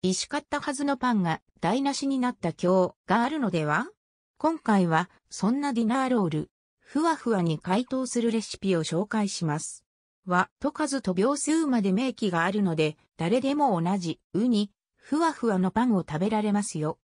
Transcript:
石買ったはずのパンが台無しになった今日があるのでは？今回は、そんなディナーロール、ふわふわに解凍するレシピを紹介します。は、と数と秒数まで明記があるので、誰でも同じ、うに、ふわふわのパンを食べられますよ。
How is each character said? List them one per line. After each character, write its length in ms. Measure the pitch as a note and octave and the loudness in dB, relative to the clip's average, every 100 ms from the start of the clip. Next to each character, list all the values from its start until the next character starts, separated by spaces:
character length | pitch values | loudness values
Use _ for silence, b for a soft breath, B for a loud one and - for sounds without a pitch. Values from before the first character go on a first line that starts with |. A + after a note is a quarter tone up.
石 260 | F#3 - - | 0 -2 -4
買 120 | D4 | -6
っ 20 | - | -4
た 140 | D4 | -6
は 120 | C#4+ | -4
ず 120 | C#4 C#4+ | -4 -2
の 100 | C#4 | 0
パ 180 | B3+ | 2
ン 100 | A3+ | 2
が 180 | E3+ D#3+ _ _ | 0 -2 _ _
台 220 | E3 A#3 | 0 0
無 120 | C#4 | 0
し 120 | C4+ C#4 | -2 -2
に 140 | C4+ | 0
な 100 | B3 | -2
っ 60 | B3 | -2
た 140 | E3+ | -6
今 400 | D#3+ F3 F#3 F3+ | -2 2 2 2
日 60 | - - | -2 -2
が 160 | F#3+ | 0
あ 60 | A#3+ | 0
る 100 | D#4 | 0
の 100 | A#3+ | -2
で 160 | E3+ D3+ | -2 0
は？ 220 | D3+ D4 - _ _ _ _ | 0 -2 -12 _ _ _ _
今 220 | D#4 D#4+ | -2 -2
回 280 | - G3+ F3+ | 2 2 4
は、 220 | D#3+ F3+ b b | 2 -2 b b
そ 200 | - F#3+ | -4 0
ん 100 | C4 | 0
な 140 | C#4+ | -2
デ 80 | A#3 | -2
ィ 40 | A3+ | 0
ナ 200 | B3+ C4 | 0 0
ー 40 | |
ロ 160 | B3 F#3 | 2 2
ー 40 | |
ル、 220 | D3+ D3+ _ _ _ | -2 -6 _ _ _
ふ 220 | _ C#4+ | _ 0
わ 140 | E4 D#4 | 0 0
ふ 160 | - | 0
わ 100 | G#3+ | 0
に 180 | E3+ D#3 | 0 -2
解 260 | - F#3+ B3 | 0 -2 0
凍 200 | C4 B3+ | -4 -2
す 160 | A#3+ | 0
る 80 | A#3 | 0
レ 120 | A3+ | 0
シ 180 | G#3 - | -4 -6
ピ 160 | F#3+ F3 | 0 0
を 80 | |
紹 240 | D#3 D#3+ G#3 | 0 -2 -2
介 200 | A3 G3+ | -2 -2
し 160 | - E3 | -2 -2
ま 140 | D3+ | -2
す。 240 | - - _ _ _ _ - | -6 -14 _ _ _ _ -2
は、 240 | F3+ - _ | 0 0 _
と 120 | C#4+ | -4
数 300 | - D4+ C#4 | -2 -4 -2
と 120 | F#3+ | -2
秒 220 | F3+ A3 C#4 | 0 2 0
数 300 | - D#4+ D#4 | 0 0 2
ま 160 | B3 | 2
で 100 | G3 | 2
明 220 | F#3+ C4 | 0 0
記 160 | B3 G#3 | -2 -2
が 160 | E3+ E3+ | 0 0
あ 60 | |
る 100 | G#3 | 2
の 140 | G3 D#3 | 0 2
で、 220 | D#3 D3+ b _ | 0 -2 b _
誰 240 | E3 A#3+ | 0 2
で 140 | C4+ C#4+ | 0 2
も 260 | C#4+ F3+ | 2 2
同 160 | E3 G3 | 0 0
じ、 220 | F3 D3+ _ | -2 -6 _
う 140 | E3+ A#3+ | -2 2
に、 240 | A3 G#3 _ _ _ | 2 0 _ _ _
ふ 240 | - D4 | -4 0
わ 120 | E4 | 0
ふ 160 | D4 A#3 | 0 0
わ 100 | G3 | 2
の 140 | F#3 | 0
パ 140 | G#3 B3 | 2 2
ン 80 | |
を 80 | G3+ | 2
食 180 | E3 D#3 | 0 -2
べ 100 | G3 | 0
ら 120 | G#3+ | 0
れ 100 | G#3+ | 0
ま 100 | G3+ | 0
す 180 | G3+ D#3+ | -2 -4
よ。 200 | D3+ - | -4 -6